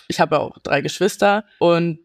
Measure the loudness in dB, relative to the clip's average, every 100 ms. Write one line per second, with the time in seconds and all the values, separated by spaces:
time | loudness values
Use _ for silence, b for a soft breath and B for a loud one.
0 | -6 -2 0 0 -2 -8 -4 -2 -2 -2
1 | -2 2 2 2 -4 b 2 2 0 -4